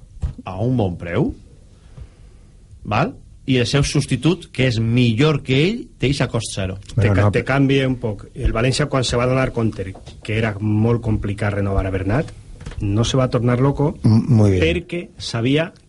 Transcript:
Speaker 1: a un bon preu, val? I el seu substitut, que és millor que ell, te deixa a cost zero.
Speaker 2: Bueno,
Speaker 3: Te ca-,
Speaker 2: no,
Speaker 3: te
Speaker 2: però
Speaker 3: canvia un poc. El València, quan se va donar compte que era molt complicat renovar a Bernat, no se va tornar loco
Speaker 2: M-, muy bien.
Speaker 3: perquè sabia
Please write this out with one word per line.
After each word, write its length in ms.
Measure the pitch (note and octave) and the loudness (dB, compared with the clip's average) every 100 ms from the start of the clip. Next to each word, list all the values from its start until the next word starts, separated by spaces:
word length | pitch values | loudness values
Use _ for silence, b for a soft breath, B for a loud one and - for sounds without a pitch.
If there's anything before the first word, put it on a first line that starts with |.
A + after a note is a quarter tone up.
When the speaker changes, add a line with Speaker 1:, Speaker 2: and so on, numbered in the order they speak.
| - - - - | -20 -8 -8 -8
Speaker 1:
a 120 | - F#2 | -10 -4
un 160 | A#2+ B2+ | -2 0
bon 200 | G2 E2 | 0 -2
preu, 380 | F2 F#2 A3+ - - - - b b b b b b b b b - - | -4 -2 -2 -4 -14 -20 -20 b b b b b b b b b -20 -16
val? 300 | - G#2+ G3 - - - - | -4 -2 -2 -4 -20 -12 -2
I 140 | B2+ | 0
el 40 | A2+ | 2
seu 140 | C#3+ C#3+ | 0 0
substitut, 600 | D3 - B2 D3+ F3+ - | 0 0 0 0 0 -4
que 140 | - C3 | -2 0
és 140 | A2 | 0
millor 560 | A2+ A#2+ B2 A2 D3+ C#3+ - | 0 2 2 4 2 2 0
que 80 | C3 E3+ | 2 2
ell, 160 | A#3+ - - | -2 -8 -4
te 80 | B2+ | -2
deixa 160 | C#3+ B2+ | 0 -2
a 40 | |
cost 180 | A#2 - | -2 -6
zero. 280 | - F#2+ F#2+ - - | -6 -6 -6 -6 0
Speaker 2:
Bueno, 60 | G#2 | 2
Speaker 3:
Te 20 | |
ca-, 80 | G2 | 4
Speaker 2:
no, 80 | G#2 | 2
Speaker 3:
te 80 | A#2+ | 2
Speaker 2:
però 20 | A#2 | 0
Speaker 3:
canvia 320 | C3+ C3+ C#3 C3 | 2 4 2 2
un 80 | B2+ | -2
poc. 220 | A#2 G2 - | -4 -8 -12
El 160 | - A#2+ | -4 -2
València, 360 | A2 B2+ B2+ D3 | 2 0 0 0
quan 140 | C3+ A#2+ | 0 0
se 100 | A#2+ | 0
va 120 | B2+ | 2
donar 220 | C3 C3 | 2 0
compte 300 | A#2 A2 - F#2 - - - | 0 -2 -2 -8 -12 -16 -16
que 100 | - A2 | -6 -2
era 180 | A2+ G2 | -2 -2
molt 420 | G#2+ G#2+ A2+ A#2+ | 0 2 2 2
complicat 500 | A2+ G#2 G#2 G2+ G#2+ | 0 -2 -2 -4 -2
renovar 300 | G#2 G2+ G2 F#2+ | -2 0 0 0
a 60 | |
Bernat, 380 | F#2+ F#2 A#2+ - - - - - - | -2 -2 -2 -2 -8 -18 -16 -14 -6
no 240 | G2+ G#2 A#2 | -2 0 2
se 100 | C3+ | 2
va 120 | B2+ | 2
tornar 300 | B2 A#2+ B2 | 2 0 2
loco 300 | C#3 C#3 C#3+ - | 2 2 -2 2
Speaker 2:
M-, 220 | A#2 A2 - | 4 4 6
muy 240 | A2+ G#2+ F#2 | 4 6 4
bien. 60 | |
Speaker 3:
perquè 400 | D#3+ F3 - F3 G3+ - | 2 0 -4 -8 -10 -12
sabia 520 | - A#2+ A#2+ D3 E3 - | -8 -2 0 0 0 -6